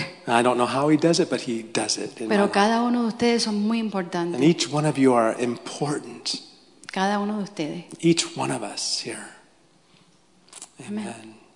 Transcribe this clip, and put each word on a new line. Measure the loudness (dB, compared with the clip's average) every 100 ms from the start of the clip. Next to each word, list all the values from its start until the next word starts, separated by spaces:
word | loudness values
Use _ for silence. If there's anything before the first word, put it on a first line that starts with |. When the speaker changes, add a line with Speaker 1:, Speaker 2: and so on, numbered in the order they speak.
| -4 -10 0
Speaker 1:
I | 2
don't | 4 4
know | 2
how | 2 2
he | 4
does | 4 2
it, | 2
but | -2 -2
he | -6 -4
does | -4 -2 -4
it | -6 -8
in | 0
my | 2
Speaker 2:
Pero |
Speaker 1:
life. | 4
Speaker 2:
cada | 4 4 2
uno | 2 0
de | 0
ustedes | 0 2 2
son | 0 0 0
muy | 0
Speaker 1:
And | -2
Speaker 2:
importantes. | -4 -4 -4 -4 4
Speaker 1:
each | 4 4 0
one | 0 0
of | 4
you | 6 6
are | 4 2
important. | -2 -4 -8 -6 -4 -4 -6 -10 -8 -8 -12 -20 _ _ -10
Speaker 2:
Cada | -2 0 0
uno | -2 -4
de |
ustedes. | -6 -6 -6 -6 -12 0
Speaker 1:
Each | 2 2 0 -4
one | -4
of | -4
us | -6 -8 -6 -6
here. | -8 -12 -14 -20 _ _ _ _ _ _ _ _ _ _ _ -20 -20 -18 -10
Speaker 2:
Amén. | -8 -8
Speaker 1:
Amen. | -12 -18 -20 _